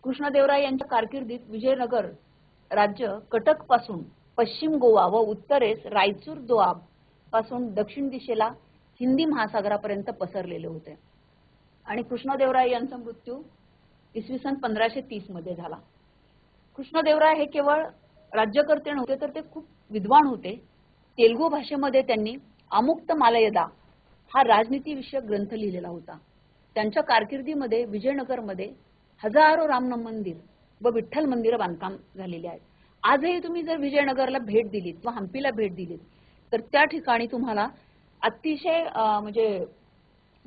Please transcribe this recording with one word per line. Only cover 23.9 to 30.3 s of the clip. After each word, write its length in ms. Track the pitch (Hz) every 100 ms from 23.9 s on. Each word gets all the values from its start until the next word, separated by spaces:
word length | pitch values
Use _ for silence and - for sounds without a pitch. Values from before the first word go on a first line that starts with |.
| _ _ _ _
हा 80 | 262
राजनीतीविषयक 800 | 254 214 226 269 294 277 254 269
ग्रंथ 320 | 226 208 202
लिहिलेला 340 | 226 208 180 175
होता. 300 | 170 165 160 _ _ _ _ _
त्यांच्या 280 | - 214 254
कारकिर्दीमध्ये 840 | 302 233 214 277 262 285 247 226
विजयनगरमध्ये 880 | 240 208 240 277 254 247 214 190 196 - _ _ _ _
हजारो 440 | 214 254 311 320 311
राम 160 | 254
मंदिर 520 | 254 240 226 220 190